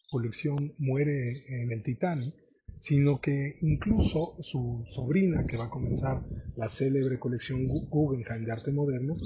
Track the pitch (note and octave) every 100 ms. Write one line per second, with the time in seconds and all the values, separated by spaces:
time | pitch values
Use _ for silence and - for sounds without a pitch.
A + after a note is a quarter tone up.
0 | - C3+ A2+ - D3 C#3+ D3 - C3 C3+
1 | D3 C#3 A#2+ B2+ - B2+ A#2+ A2+ B2 A#2+
2 | F3+ D3+ B2 - _ _ - - - C#3+
3 | C#3+ C3+ - C#3 C#3 - D#3 C#3+ G#3 A3
4 | - D#3+ E3+ - - C#3 A#2+ A#2 A#2 -
5 | B2 F#3 F#3+ D3 - A#2 A2+ C3 - C3+
6 | C3+ B2+ - - - - A2 - C3+ C#3
7 | C3 B2+ B2+ A#2+ - B2+ C3 D3 - D3+
8 | D3+ B2+ A2+ A2+ A2+ A2+ C#3+ C#3+ C#3+ B2+
9 | C3+ E3